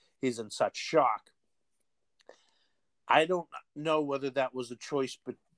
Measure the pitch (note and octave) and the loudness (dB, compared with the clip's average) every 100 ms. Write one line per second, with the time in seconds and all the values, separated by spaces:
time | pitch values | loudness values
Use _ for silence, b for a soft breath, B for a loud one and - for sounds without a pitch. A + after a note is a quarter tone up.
0 | _ - C3 A#2 G#2+ - G#2 - - D#3+ | _ -4 -4 -4 -6 -2 -2 -2 0 2
1 | B2+ G#2+ _ _ _ _ _ _ _ _ | 4 0 _ _ _ _ _ _ _ _
2 | _ _ _ b b b b b b _ | _ _ _ b b b b b b _
3 | - C3 E3 F3+ D#3+ - - C#3+ D3+ D#3 | 2 4 4 0 -4 -14 -14 -8 0 0
4 | C#3+ C#3 C#3 C3 C3 B2+ A#2+ A#2+ - C#3+ | 0 -2 -2 -2 -2 -4 -8 -10 -4 -2
5 | C3 - - - _ | -2 -6 -12 -14 _